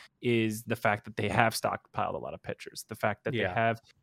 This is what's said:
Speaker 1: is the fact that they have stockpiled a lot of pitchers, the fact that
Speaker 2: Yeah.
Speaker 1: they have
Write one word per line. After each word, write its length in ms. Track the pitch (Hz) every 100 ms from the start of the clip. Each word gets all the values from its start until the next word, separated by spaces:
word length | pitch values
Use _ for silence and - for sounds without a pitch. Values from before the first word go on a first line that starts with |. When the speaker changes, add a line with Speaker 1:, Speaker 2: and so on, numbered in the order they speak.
| - _
Speaker 1:
is 420 | 123 117 110 107
the 140 | 113 113
fact 260 | 110 104
that 140 | - 107
they 100 | 98
have 260 | 90 113
stockpiled 600 | - 107 92 _ - 92
a 60 | 90
lot 140 | 62
of 80 | 80
pitchers, 440 | - - - - -
the 80 | 107
fact 300 | 110 101 113
that 80 |
Speaker 2:
Yeah. 160 | 117 95
Speaker 1:
they 40 |
have 280 | 101 113 113 _ _